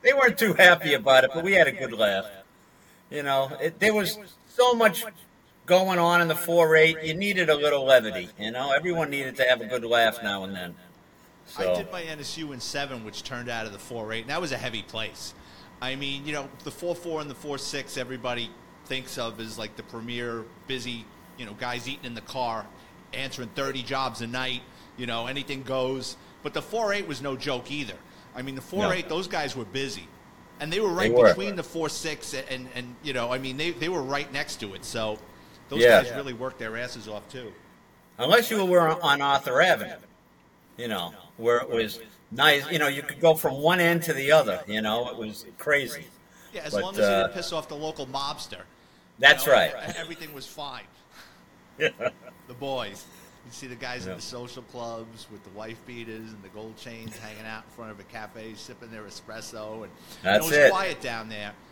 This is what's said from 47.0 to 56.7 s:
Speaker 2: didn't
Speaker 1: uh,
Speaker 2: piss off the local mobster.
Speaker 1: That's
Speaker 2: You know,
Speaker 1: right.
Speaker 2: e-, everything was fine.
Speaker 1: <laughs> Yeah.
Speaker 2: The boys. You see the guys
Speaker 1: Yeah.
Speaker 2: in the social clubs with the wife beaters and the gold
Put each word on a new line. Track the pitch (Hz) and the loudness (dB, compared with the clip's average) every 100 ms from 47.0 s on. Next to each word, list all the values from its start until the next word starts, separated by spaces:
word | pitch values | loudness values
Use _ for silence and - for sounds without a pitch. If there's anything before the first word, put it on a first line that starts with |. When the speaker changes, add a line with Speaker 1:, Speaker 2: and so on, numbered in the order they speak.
| 104 | 2
Speaker 2:
didn't | 196 | 4
Speaker 1:
uh, | 190 | 2
Speaker 2:
piss | 196 170 | -2 -6
off | 165 - | -6 -8
the | |
local | 147 156 156 131 | -8 -8 -8 -8
mobster. | 139 139 147 - 90 95 _ _ _ _ _ | -6 -6 -8 -10 -14 -18 _ _ _ _ _
Speaker 1:
That's | 135 147 156 | 6 8 8
Speaker 2:
You | |
know, | 123 | 6
Speaker 1:
right. | 80 71 - | 6 0 -8
Speaker 2:
e-, | 170 | -8
everything | 165 165 156 | -10 -12 -14
was | 147 - | -14 -16
fine. | - 143 127 98 | -12 -12 -12 -16
Speaker 1:
<laughs> | _ _ - - - _ _ _ - | _ _ -20 -20 -20 _ _ _ -4
Yeah. | - - 123 - - - - | -4 -2 -6 -8 -16 -20 -20
Speaker 2:
The | |
boys. | 123 139 131 107 101 - - - - 120 | -12 -8 -6 -6 -12 -18 -20 -20 -20 -20
You | |
see | - 131 | -18 -16
the | |
guys | 120 127 123 | -12 -10 -10
Speaker 1:
Yeah. | 92 | -10
Speaker 2:
in | 90 | -12
the | |
social | - 123 120 - | -12 -14 -14 -16
clubs | 113 123 117 113 113 113 - | -18 -14 -12 -12 -14 -18 -20
with | 104 | -20
the | 101 | -20
wife | 98 110 113 120 | -16 -14 -16 -16
beaters | 120 113 110 110 | -16 -14 -14 -14
and | 107 | -18
the | 95 | -18
gold | 101 110 | -16 -16